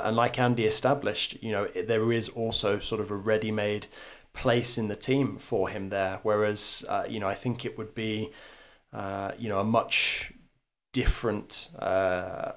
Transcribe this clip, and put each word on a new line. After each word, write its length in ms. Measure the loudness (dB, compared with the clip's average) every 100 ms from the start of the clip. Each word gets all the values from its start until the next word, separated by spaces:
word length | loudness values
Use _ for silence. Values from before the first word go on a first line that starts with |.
| 4
and 100 | 4
like 240 | 2 4
Andy 240 | 2 4
established, 800 | 2 4 2 2 0 -2 -4 -4
you 80 | -4
know, 120 | -2 -2
it, 160 | -2 0
there 200 | 2 4
is 160 | 2 0
also 500 | -2 -2 0 2 0
sort 220 | 0 -2
of 100 | -2
a 60 | -2
ready-made 720 | 2 2 2 0 0 -2 -6 -16 -20 -20 -18
place 460 | -2 2 2 2 0
in 100 | -2
the 80 | -2
team 400 | 2 2 2 -2
for 300 | -4 0 0
him 220 | -2 -4
there. 320 | 0 0 0
Whereas, 640 | 2 2 2 0 0 -2 0
uh, 160 | -2 -2
you 100 | -2
know, 80 | -2
I 80 | -2
think 300 | -2 -4 -6
it 120 | -8
would 160 | -8
be, 380 | -4 -2 -2 -4 -10 -20 -20 -20 _ _
uh, 400 | -10 -6 -4 -6 -6
you 120 | -2
know, 100 | 0
a 60 | 4
much 640 | 4 4 2 2 0 -6 -14 -20 _ _ _ _
different, 800 | -2 2 2 0 -2 -4 -10 -10 -6
uh, 760 | 0 2 4 2 -2 -6 -6